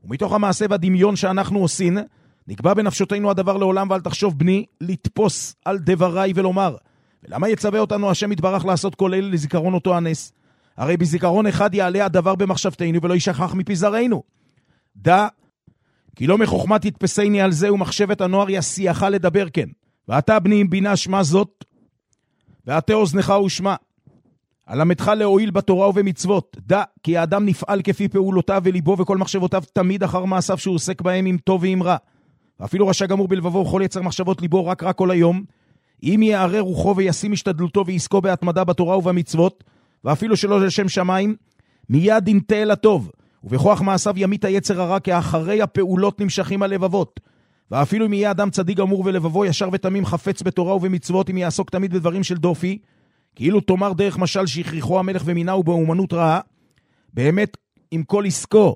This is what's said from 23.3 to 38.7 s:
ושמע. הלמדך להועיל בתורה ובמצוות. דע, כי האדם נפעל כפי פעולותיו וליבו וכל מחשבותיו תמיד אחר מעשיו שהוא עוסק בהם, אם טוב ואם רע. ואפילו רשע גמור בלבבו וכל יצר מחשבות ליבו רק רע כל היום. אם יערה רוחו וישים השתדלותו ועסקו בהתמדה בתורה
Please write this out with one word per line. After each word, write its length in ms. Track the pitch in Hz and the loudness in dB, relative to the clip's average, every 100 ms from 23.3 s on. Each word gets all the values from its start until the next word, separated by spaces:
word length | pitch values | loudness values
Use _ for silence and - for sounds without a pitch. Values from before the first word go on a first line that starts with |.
| 202 196 | 2 2
ושמע. 300 | - 190 185 _ _ _ _ _ _ _ _ - | -2 -4 -4 _ _ _ _ _ _ _ _ -8
הלמדך 360 | 131 160 175 - 214 | 0 2 2 0 2
להועיל 340 | 208 196 220 | 4 2 2
בתורה 380 | 185 202 185 202 | 0 0 2 2
ובמצוות. 680 | 196 202 175 180 202 - - 95 | 2 0 -2 0 -2 -2 -18 -2
דע, 160 | 190 190 _ | -2 -2 _
כי 140 | - 170 | -2 0
האדם 280 | 165 196 208 | 0 0 0
נפעל 360 | 165 - 202 | -2 -2 -4
כפי 260 | 190 - 202 | -2 -2 0
פעולותיו 540 | 196 190 185 170 196 185 | 0 0 0 0 0 0
וליבו 320 | 185 156 196 | 0 0 0
וכל 200 | - 190 | 0 0
מחשבותיו 460 | 190 196 180 190 156 | -2 -2 -2 -2 -2
תמיד 300 | - 180 196 | 0 0 0
אחר 220 | 185 180 185 | -2 -2 -2
מעשיו 320 | 185 - 180 | -2 -2 -2
שהוא 180 | 190 175 | -2 -2
עוסק 260 | - 190 | -4 -4
בהם, 260 | 175 185 190 | -2 0 0
אם 100 | 180 | 0
טוב 200 | - 190 | 0 0
ואם 160 | 185 185 | 0 0
רע. 140 | 175 175 _ _ _ _ _ _ | 0 -2 _ _ _ _ _ _
ואפילו 280 | 101 190 196 | -6 0 2
רשע 180 | - 196 | 2 0
גמור 220 | 196 190 | 0 0
בלבבו 380 | 185 175 180 165 | 0 0 -2 0
וכל 140 | 180 | 0
יצר 180 | 190 190 | -2 -4
מחשבות 400 | 185 - 180 190 | -6 -4 -2 -2
ליבו 240 | 170 185 175 | 0 0 0
רק 180 | 180 | -4
רע 100 | 175 | -4
כל 180 | 180 185 | 0 2
היום. 320 | 180 170 180 202 _ _ _ _ _ | 4 4 2 -6 _ _ _ _ _
אם 160 | 147 214 | 0 4
יערה 360 | 220 208 185 208 | 4 4 2 0
רוחו 360 | 185 175 180 190 | -2 0 0 2
וישים 360 | 190 160 208 | 0 0 -4
השתדלותו 520 | 202 - 160 175 202 185 | -4 -4 -2 -2 0 -2
ועסקו 340 | 185 - 196 | -4 0 0
בהתמדה 420 | 190 180 175 170 | 0 -2 0 0
בתורה 340 | 180 | 0